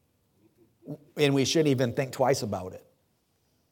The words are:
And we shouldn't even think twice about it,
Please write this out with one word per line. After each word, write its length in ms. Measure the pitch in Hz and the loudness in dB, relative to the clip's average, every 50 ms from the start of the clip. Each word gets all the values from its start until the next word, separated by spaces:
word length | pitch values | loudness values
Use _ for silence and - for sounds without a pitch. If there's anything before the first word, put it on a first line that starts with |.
| _ _ _ _ _ _ _ _ _ _ _ _ _ _ _ _ _ - - - - _ - - | _ _ _ _ _ _ _ _ _ _ _ _ _ _ _ _ _ -16 -16 -16 -16 _ -4 0
And 160 | 147 139 139 | 2 2 4
we 120 | 139 131 | 2 2
shouldn't 240 | 123 - 165 156 147 | 2 2 2 4 4
even 240 | 135 123 135 120 107 | 2 2 0 -2 -2
think 180 | - 135 131 | -4 -6 -4
twice 300 | - - 131 123 143 - | -2 -2 0 0 0 0
about 320 | 123 107 98 87 92 92 - | -2 -6 -6 -6 -8 -10 -14
it, 120 | - - _ _ _ _ _ _ _ _ _ _ _ _ _ _ _ _ _ | -16 -20 _ _ _ _ _ _ _ _ _ _ _ _ _ _ _ _ _